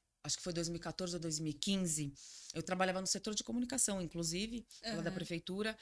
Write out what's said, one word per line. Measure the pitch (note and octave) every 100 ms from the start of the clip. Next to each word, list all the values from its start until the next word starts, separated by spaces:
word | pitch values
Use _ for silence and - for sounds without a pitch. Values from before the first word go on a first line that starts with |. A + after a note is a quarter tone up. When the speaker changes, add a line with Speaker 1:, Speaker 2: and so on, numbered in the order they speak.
| _ _
Speaker 1:
acho | D3 -
que |
foi | F3+
dois | E3+ E3
mil | E3+
e |
quatorze | E3+ - F3+ F3
ou |
dois | E3 D#3
mil | D#3+
e |
quinze, | D3 G3+ G3 F3+ D#3 C#3+ C#3 - - -
eu | E3
trabalhava | D#3+ F#3 F#3 F#3
no | F#3+
setor | G3 A3 G#3
de |
comunicação, | - A#3 B3 C4+ - G3
inclusive, | E3 E3+ E3 F3 A3 A#3 - -
lá | A3 G#3+
da | E3+
Speaker 2:
Aham. |
Speaker 1:
prefeitura, | F#3+ D#3+ E3+ - F#3+ A3 A3